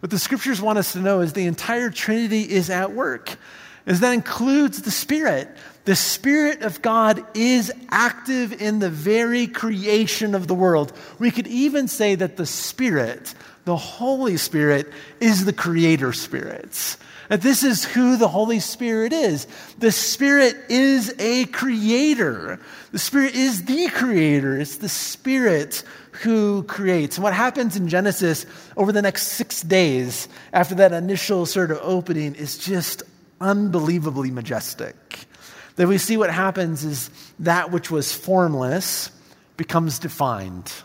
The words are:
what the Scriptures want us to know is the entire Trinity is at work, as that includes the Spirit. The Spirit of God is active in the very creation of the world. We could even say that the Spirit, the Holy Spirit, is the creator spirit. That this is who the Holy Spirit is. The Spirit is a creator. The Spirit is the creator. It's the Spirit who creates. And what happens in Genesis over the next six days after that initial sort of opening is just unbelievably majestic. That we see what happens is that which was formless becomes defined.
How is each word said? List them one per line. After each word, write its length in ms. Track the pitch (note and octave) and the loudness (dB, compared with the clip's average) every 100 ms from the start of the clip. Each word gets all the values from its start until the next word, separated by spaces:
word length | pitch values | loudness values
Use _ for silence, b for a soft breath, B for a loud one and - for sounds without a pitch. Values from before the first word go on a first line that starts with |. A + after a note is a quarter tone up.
what 120 | F3+ | -2
the 60 | G3 | -4
Scriptures 420 | - C4 C4 A3 | -2 -4 -2 -2
want 160 | G#3+ G#3+ | 0 0
us 140 | F#3 | 0
to 80 | F3+ | -2
know 220 | F#3+ G3 | 0 2
is 100 | E3+ | 2
the 140 | D3+ F3 | 0 -2
entire 440 | E3 - A#3 A#3+ | -2 -2 -2 -2
Trinity 520 | D#3+ - A3 A3+ G#3+ | -4 -2 0 2 0
is 280 | G#3+ F#3+ F3 | 0 0 0
at 220 | F#3 G3 | -2 -2
work, 440 | G#3 C4+ B3+ - - B B B B | -2 -4 -4 -10 -16 B B B B
as 140 | - F3+ | -2 2
that 140 | B3 | 2
includes 720 | A#3+ - - A#3+ C#4 C#4+ - | 2 -2 -2 2 4 4 0
the 100 | - | -6
Spirit. 560 | - - D4+ D4+ C#3+ C#3 - B B - | -6 -2 0 0 0 -4 -14 B B 0
The 100 | F3+ | 0
Spirit 680 | - - C4+ D4 D4 G3 | 0 -2 2 2 2 0
of 180 | G#3 E3 | -6 -4
God 420 | A#3 A3+ A3 G#3+ - | 0 4 4 2 -2
is 380 | G#3+ A#3+ B3+ G#3 B3 - | 0 4 4 2 -6 -2
active 720 | G3 A#3 - - C4 A#3+ A3+ | 0 2 -2 -4 -2 -2 -4
in 160 | G#3+ G#3+ | -2 0
the 120 | F#3+ | -2
very 580 | D#3 D#3 A3 A#3 A#3+ A#3+ | -2 0 2 2 0 -2
creation 880 | A#3+ A3+ G#3 G#3 G#3 A3 - G#3+ G3 | -2 -4 -2 2 2 2 0 0 -2
of 100 | E3+ | 0
the 80 | |
world. 380 | F3+ F#3 E3 C3+ - B B | 2 4 4 2 -6 B B
We 140 | A#3+ | 0
could 160 | A#3 G3 | 0 -4
even 400 | A#3 C#4+ C#4+ C4 | 0 0 2 -2
say 260 | - G#3 | 0 2
that 220 | F#3+ F#3 - | 2 -2 -4
the 100 | E3+ | -6
Spirit, 880 | - - - B3+ D#3 A#2 B2 - - B B | -6 -8 -2 0 0 0 -6 -12 -16 B B
the 120 | - E3+ | -4 -4
Holy 600 | - - B3 C4+ B3+ E3+ | -4 -6 -2 0 0 -2
Spirit, 520 | - D#3 D3 C#3+ D3 B B B | -2 2 4 2 0 B B B
is 260 | A3+ G3+ | 4 4
the 80 | F#3+ | 2
creator 600 | - F3 E3 E3 D#3+ C3 | 0 0 4 4 4 2
spirit. 840 | A#2 - C3 C3+ - - - - - B B B | -2 -6 -8 -8 -12 -12 -8 -8 -8 B B B
That 140 | G#3 | 0
this 220 | A3 C4 | 2 2
is 200 | C4+ G3+ | 2 0
who 320 | - A#3+ B3 B3+ | -2 2 2 4
the 120 | A3 | 2
Holy 320 | E3+ A3 A3+ | 2 0 0
Spirit 520 | - - A#3+ A3 A3+ | -4 -6 -2 -2 0
is. 360 | D#4+ B3 D3 - B B B | 0 0 0 -6 B B B
The 140 | A3+ | 2
Spirit 640 | - - - C#4 C#4+ C4 A3+ - | 2 -2 0 4 6 4 2 -2
is 440 | B3 C4+ C4+ A3 - | 2 4 4 0 -4
a 260 | G#3+ B3 B3 | 0 0 0
creator. 1120 | - B3+ A3+ G#3+ A#3+ D4+ C4+ E3+ A2 D#2+ F2 B B B | -2 -2 0 2 2 2 2 0 -2 -8 -10 B B B
The 60 | G3 | -6
Spirit 340 | - C#4 C4+ | -2 2 2
is 300 | B3 C4 G#3 | 2 0 0
the 240 | F3 C4+ F4 | -2 0 0
creator. 680 | - B3 G3+ D#3 D3 C#3 C3+ | 0 0 2 4 2 2 -2
It's 180 | D3 - | -4 -8
the 120 | G3+ | -8
Spirit 960 | - - - - C4 A#3+ D#3+ D3+ - - B B - | -6 -8 -8 -2 2 2 2 0 -8 -12 B B -6
who 420 | A3+ A3 G#3 G3+ | 0 2 2 0
creates. 520 | - - G3 F3+ C#3+ - | -4 -4 0 0 0 -2
And 60 | |
what 100 | G3+ | 0
happens 440 | F#3 B3 C4+ A#3 F#3+ | 2 0 0 -2 -2
in 120 | F3 | 0
Genesis 560 | F3 G3+ - F3+ D#3 - B B - | 2 0 0 0 0 -6 B B -2
over 140 | G3 | 2
the 100 | G#3 | 2
next 260 | G3+ - - | 2 -2 -6
six 340 | - A#3 - | -6 -6 -6
days 680 | E3 F#3 E3+ C3 B2 A#2+ - B B | 2 4 4 2 -2 -6 -10 B B
after 220 | F3+ F3 F3+ | 0 2 6
that 160 | G3 | 6
initial 540 | E3+ F3+ G3 - G3 E3 | 6 -2 -2 0 0 0
sort 240 | F#3+ F3 | 0 0
of 80 | D3+ | -2
opening 520 | D#3+ F#3 F3 D#3+ D3+ | 0 -2 0 -2 -4
is 240 | C#3+ D3 - | -6 -10 -8
just 440 | - F#3+ - - - _ _ _ | -4 -4 -4 -8 -14 _ _ _
unbelievably 920 | F#3+ G3+ G#3 F3 D#3 F3 D#3 C#3 C3 | 0 2 2 2 2 0 0 -2 -4
majestic. 640 | B2+ A2+ A#2 - - - - _ - - B B B B - | -4 -4 -6 -6 -10 -12 -12 _ -18 -18 B B B B 0
That 100 | F3+ | 2
we 120 | G3 | 2
see 180 | - A3+ | 2 0
what 140 | G3 | 0
happens 540 | D#3+ F#3+ F#3+ F3 D#3 | 0 -2 0 -2 -2
is 260 | D3+ C#3 - B B - | -4 -6 -10 B B -6
that 320 | E3 E3+ E3+ | 0 2 2
which 200 | F3 - | -4 -2
was 220 | D#3+ C3+ | -4 -2
formless 960 | - - F#3 F3 C#3+ B2+ E3 F#3+ - - - b b b - | -6 0 2 4 2 -2 -2 -2 -6 -8 -14 b b b -10
becomes 440 | E3 E3+ E3 C3+ | -2 0 0 -4
defined. 720 | E3+ - C#3 A2 F#2+ F#2 F#2+ - | -8 -2 -2 -2 -6 -10 -12 -16